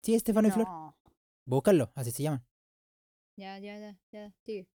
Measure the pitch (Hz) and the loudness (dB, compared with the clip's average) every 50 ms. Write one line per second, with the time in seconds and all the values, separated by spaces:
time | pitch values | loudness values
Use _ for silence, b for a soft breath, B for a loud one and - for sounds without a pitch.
0 | - - 226 226 - - 208 220 214 220 196 220 226 214 175 160 156 151 _ _ | 2 2 2 2 2 2 4 4 4 4 4 4 0 -2 -4 -10 -14 -16 _ _
1 | _ _ _ _ _ _ _ _ _ - 127 139 - 208 202 165 120 - _ 143 | _ _ _ _ _ _ _ _ _ -2 -2 2 4 6 6 6 4 0 _ -8
2 | 127 120 120 - 135 151 151 131 - _ _ _ _ _ _ _ _ _ _ _ | -8 -6 -6 -4 -4 -2 -4 -4 -6 _ _ _ _ _ _ _ _ _ _ _
3 | _ _ _ _ _ _ _ - 196 190 196 196 196 202 208 208 214 208 202 _ | _ _ _ _ _ _ _ -18 -16 -14 -14 -14 -14 -14 -14 -14 -16 -16 -18 _
4 | _ _ - 208 208 214 196 _ _ - 220 202 185 _ _ | _ _ -18 -18 -18 -18 -20 _ _ -12 -12 -12 -12 _ _